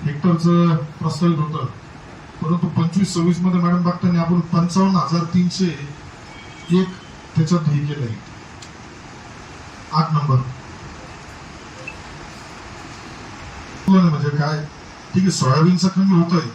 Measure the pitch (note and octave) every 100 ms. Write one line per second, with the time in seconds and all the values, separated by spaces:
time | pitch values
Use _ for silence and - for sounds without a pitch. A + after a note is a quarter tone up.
0 | D3+ C#3+ F#3 E3 E3 E3+ E3+ D#3+ - -
1 | D#3+ - F3 D#3 - D#3+ B2+ - - -
2 | - - - - D#3+ F3 F3+ - E3 F#3
3 | G3+ E3+ E3+ E3 F3+ F3+ F3 F3 F3 -
4 | F3+ E3+ E3 F3 - - F3 F#3+ G3 F#3
5 | C3+ E3+ D#3+ F3+ F3+ - F3+ C#3 C#3+ -
6 | - - - - - - - F3 F#3+ -
7 | - - - - D#3+ F3 D3+ C#3+ D3 C#3
8 | A#2+ G#2 - - - - - - - -
9 | - - - - - - - - - D3+
10 | D#3 D#3 C#3+ B2+ - - - - - -
11 | - - - - - - - - - G#5+
12 | - - - - - - - - - -
13 | - - - - - - - - - F#3+
14 | F3 D3 C#3+ C#3+ D3 D3+ D3+ - - -
15 | - - F#3+ D#3+ C3 C#3+ E3 F3+ F#3 F#3
16 | G3 F3+ E3 F3 C3